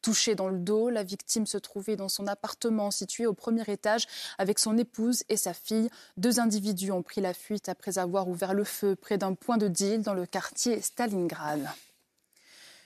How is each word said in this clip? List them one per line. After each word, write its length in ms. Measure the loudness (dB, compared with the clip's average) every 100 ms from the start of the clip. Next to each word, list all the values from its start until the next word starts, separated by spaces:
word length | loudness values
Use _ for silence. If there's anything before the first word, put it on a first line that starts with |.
Touché 320 | 0 2 2
dans 140 | 2 0
le 100 | -2
dos, 320 | 2 2 2
la 120 | 0
victime 440 | -2 -8 -2 0 0
se 120 | -2
trouvait 380 | -6 -6 -4 -4
dans 140 | -2
son 160 | -4 -4
appartement 640 | -4 -6 -4 0 2 2
situé 360 | -2 -4 -2 0
au 60 |
premier 320 | 0 0 0 0
étage 400 | 0 2 2 0 -6 -10 -2
avec 220 | 0 2
son 180 | 2 2
épouse 480 | 2 0 2 2 0
et 80 | 0
sa 160 | 0
fille. 340 | -4 0 2 2 -2 -12 0
Deux 200 | 2 4
individus 540 | 4 2 0 -2 0
ont 100 | -2
pris 200 | -2 -2
la 100 | -2
fuite 360 | -4 -6 -6 -4
après 280 | -6 -4 -2
avoir 300 | 0 0 0
ouvert 240 | -2 0
le 120 | 0
feu 300 | 0 0 0 0
près 200 | 0 -2
d'un 160 | 0
point 240 | -2 0 2
de 100 | 2
deal 360 | 2 2 0
dans 120 | 0
le 120 | -2 -2
quartier 560 | -4 -4 -2 0 0
Stalingrad. 880 | -2 -2 -2 0 0 -2 -4 -4 -4 -8 -18 _ _ _ _ _ _ -20 -20 -20